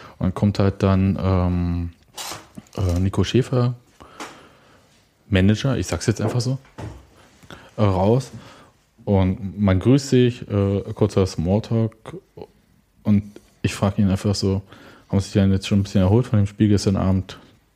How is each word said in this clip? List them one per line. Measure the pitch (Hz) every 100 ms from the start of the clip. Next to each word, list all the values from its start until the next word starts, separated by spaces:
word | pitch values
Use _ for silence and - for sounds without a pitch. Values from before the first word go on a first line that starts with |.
| - -
dann | 92
kommt | - 104 98
halt | 98 -
dann, | 98 95 95 90
ähm, | 95 92 90 90 87 87 85 - _ - - - - - - -
äh, | 92 87
Nico | 95 98
Schäfer, | 92 117 131 123 123 123 _ - - - - - - _ _ _ _ _ _ _ -
Manager, | 95 95 107 139 127
ich | -
sag's | - -
jetzt | 107
einfach | 104 123
so, | 117 131 - - - - - _ _ _ - - - -
äh, |
raus | 104 92 98 123 - - - - - _ _ _ 113
und | 98 92 95 98 98
man | 101 95
grüßt | 110 139 139
sich, | 127 123 120 -
äh, | 104 98 98 -
kurzer | 110 104 - 95
Smalltalk | - 82 101 - 113 113 - - 170 - - - _ _ _ _ _
und | - 101 101 - _ _
ich | - -
frag | 101 -
ihn | 98
einfach | 95 104 98
so, | 101 98 - - - - -
„Haben | 98
Sie | 95
sich |
denn | 107 98
jetzt | 98 -
schon | 104
ein |
bisschen | 98 104
erholt | 92 110 127
von | 110
dem | 101
Spiel | - 104
gestern | 101 - 92
Abend | 92 95 92 - - _ _